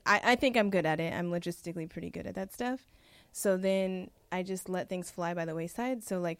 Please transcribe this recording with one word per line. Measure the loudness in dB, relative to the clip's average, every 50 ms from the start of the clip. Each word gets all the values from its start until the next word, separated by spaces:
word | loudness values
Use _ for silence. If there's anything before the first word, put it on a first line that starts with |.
| 4 4
I, | 4 6 6
I | 4 4
think | 6 6 4 4
I'm | 4 4 4
good | 4 4 4
at | 4 2 2
it. | 0 -2 -2
I'm | -2 -2 0 -2
logistically | -2 -2 -4 -8 -6 -8 -8 -6 -6 -8 -8
pretty | -8 -8 -10 -8
good | -8 -8 -8
at | -8 -6
that | -6 -8 -8 -6
stuff. | -4 -2 -2 -2 -4 -8 _ _ _ _ _ -20 -20 -20 _ _
So | 0 2 2 2
then | 4 4 2 2 4 2 0 -2 -4 -6 -10 -14 _ _ _
I | -4 -4 -2
just | -2 -4 -6 -4 -4
let | -4 -4 -2 -4
things | -4 -6 -6 -8
fly | -6 -4 -4 -2 -2
by | -2 -4
the | -4 -4
wayside. | -4 -4 -6 -4 -4 -2 -2 -2 -4 -4
So, | -4 -4 -2
like, | -2 -2 -4 -6